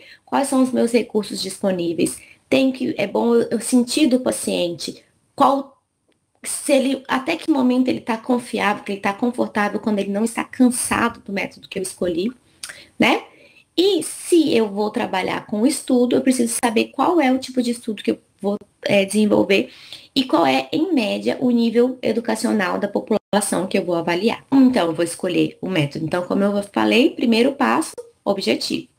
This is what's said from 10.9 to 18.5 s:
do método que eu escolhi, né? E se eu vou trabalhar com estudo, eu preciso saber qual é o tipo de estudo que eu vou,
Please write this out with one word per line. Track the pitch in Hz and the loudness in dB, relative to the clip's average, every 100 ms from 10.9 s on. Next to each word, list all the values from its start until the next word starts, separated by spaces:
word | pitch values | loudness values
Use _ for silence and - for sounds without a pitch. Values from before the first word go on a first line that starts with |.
| 208 233 - | 0 0 -2
do | - | -10
método | 196 185 - - | -6 -6 -10 -12
que | 196 | -8
eu | |
escolhi, | 185 - 180 170 214 - _ _ - - - - | -8 -6 -4 -2 -4 -6 _ _ -18 -18 -10 0
né? | 220 403 - - - _ _ - | 2 2 -4 -20 -20 _ _ 0
E | 381 349 | 2 2
se | - - - 349 294 | -2 -10 2 4 4
eu | 226 214 | 2 0
vou | 196 214 | -2 -4
trabalhar | 233 202 185 180 170 - | -2 -2 -2 -2 -4 -6
com | 208 254 | 0 0
estudo, | - - 247 247 | 0 0 2 4
eu | 269 | 2
preciso | 262 254 233 - | 2 2 0 0
saber | 233 220 226 | 0 0 -2
qual | - 269 349 | -2 0 2
é | 254 | 2
o | 262 | 0
tipo | 262 254 | -2 -4
de | 233 | -4
estudo | 233 - 202 | -4 -6 -6
que | - | -4
eu | 208 _ _ | -6 _ _
vou, | 196 | -6